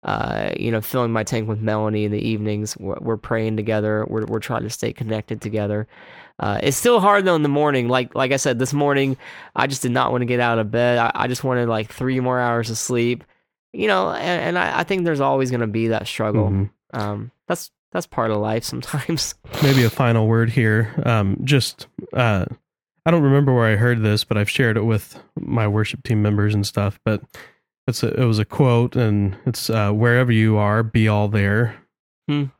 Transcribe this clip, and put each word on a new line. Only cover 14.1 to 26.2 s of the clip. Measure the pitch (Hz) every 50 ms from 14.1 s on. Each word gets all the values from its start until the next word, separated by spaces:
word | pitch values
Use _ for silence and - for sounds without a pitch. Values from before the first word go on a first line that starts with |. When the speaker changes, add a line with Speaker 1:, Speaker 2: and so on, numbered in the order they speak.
Speaker 1:
and, | - - - 180 180 170
and | - 165 175 180
I, | - 87 - -
I | 170
think | - 202 190 175
there's | 170 156 139
always | 139 139 135 135 135 127
gonna | 127 120 117 110
be | 104 113 113 113
that | 110 107 - -
struggle. | - - 110 107 104 110 104 98
Speaker 2:
Mm-hmm. | 98 98 98 104 _ _ _ _ - -
Speaker 1:
Um, | 104 104 104 104 107 123 _ _ _
that's, | _ 175 175 - - _ _ _ _
that's | - - -
part | _ - - 113 113
of | 107 104
life | 104 110 110 117 -
sometimes. | - - 123 120 - - 147 - - 165 147 - - - _ _ -
<laughs> | - -
Speaker 2:
Maybe | 156 139 139 135 120
a | 113
final | - - 135 120 117 113 110
word | 110 113 113 113 113
here. | 113 135 120 110 107 110 113 107 - - -
Um, | 127 117 110 101 98 98 - 131
just, | 131 143 135 113 - - _ - _ _ - - -
uh, | - - 123 117 104 95 92 - 117 - _ _ _ _ _ _ _ _ _
I | 165
don't | 170 170
remember | 147 139 135 139 143 135 127
where | 123 117
I | 110 110
heard | 98 117 123 120 113
this, | 107 107 104 104 -
but | _ 110
I've | 107 104 -
shared | - - 139 117 107
it | 113
with | 101 113 110 104 - - - - - _ _ -
my | - - - 117 110 104
worship | 104 107 107 - - -
team | - - 117 107